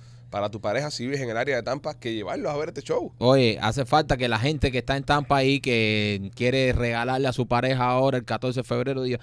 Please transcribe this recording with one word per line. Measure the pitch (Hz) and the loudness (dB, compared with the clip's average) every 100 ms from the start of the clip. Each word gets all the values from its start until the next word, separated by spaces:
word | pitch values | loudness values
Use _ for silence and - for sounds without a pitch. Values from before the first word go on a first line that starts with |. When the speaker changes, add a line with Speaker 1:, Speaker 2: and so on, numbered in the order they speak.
| - - - | -20 -20 -8
Speaker 1:
para | 101 104 | -4 -4
tu | 104 | -4
pareja | 104 117 147 | -2 -2 -2
si | - 120 | -6 -6
vives | 139 | -4
en | 123 | -4
el | 113 | -2
área | 135 123 | -2 -2
de | |
Tampa | 110 139 156 131 | -2 -4 -6 -8
que | 120 113 | -6 -4
llevarlos | 92 - 180 | -4 -4 -4
a | 147 | -4
ver | 160 | -6
este | 147 | -8
show? | - 160 285 - | -4 -4 -4 0
Speaker 2:
Oye, | 117 135 117 82 | 4 6 4 2
hace | 107 127 123 | -2 -2 2
falta | 151 147 131 | 2 2 0
que | 123 | 0
la | 110 | 0
gente | 139 151 139 | 0 0 0
que | 123 | 0
está | 120 139 | -2 -4
en | |
Tampa | 139 147 127 139 | 2 0 4 4
ahí, | 135 139 | 4 2
que | 131 117 110 107 104 101 98 | 2 2 4 2 0 -2 -4
quiere | - 120 131 127 | -2 0 2 2
regalarle | 120 120 117 123 131 135 | 2 0 0 0 0 0
a | |
su | 123 117 | -2 0
pareja | 120 127 131 123 | 2 2 0 2
ahora | 127 135 127 | 2 2 0
el | 113 | -2
catorce | 117 127 123 | -4 -2 -4
de | |
febrero, | - 123 127 131 | -2 -2 -2 -2
diga, | 127 117 | -2 -4